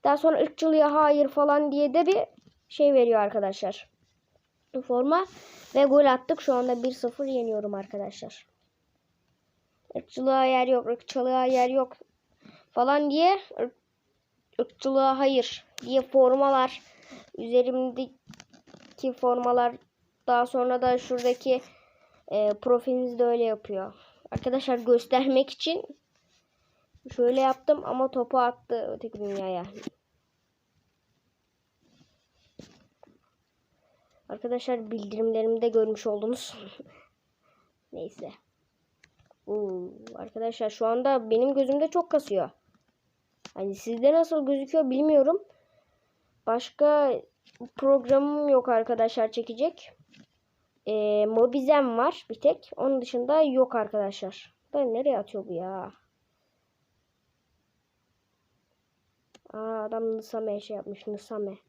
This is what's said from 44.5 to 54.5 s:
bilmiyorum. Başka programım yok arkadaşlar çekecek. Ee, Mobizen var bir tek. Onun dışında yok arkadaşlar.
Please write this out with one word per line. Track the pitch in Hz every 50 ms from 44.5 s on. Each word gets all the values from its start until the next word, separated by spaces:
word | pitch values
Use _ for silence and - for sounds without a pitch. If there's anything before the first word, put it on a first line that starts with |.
| 285 269 277 269 - 320 302 254
bilmiyorum. | 254 262 294 311 311 285 262 285 339 403 - _ _ _ _ _ _ _ _ _ _ _ _ _ _ _ _ _ _ _ _
Başka | - 226 240 - - _ - 294 294 302 294 285 269 247 123 104 _ _ _ _ _ _ _ 247 - _
programım | - 277 269 277 277 240 240 277 277 277 285 294 294 294 294
yok | 277 254 240 262
arkadaşlar | 240 226 226 226 240 226 226 226 - 254 220 220
çekecek. | 220 233 226 233 226 220 277 330 339 - - - _ _ _ _ _ - - _ _ _ _ _ _ _ _ _ _ _ _
Ee, | - 214 214 208 208 208 208 214
Mobizen | 220 220 226 233 247 240 285 254 262 302 294 277 247 226 226
var | 247 311 349 - - _
bir | 226 226
tek. | - 285 349 - - - -
Onun | - - 269 277 262
dışında | 240 240 - 240 247 254 294 320
yok | 311 294 254 262 262 254 254
arkadaşlar. | 233 214 208 - 208 202 196 202 - 202 190 - - - _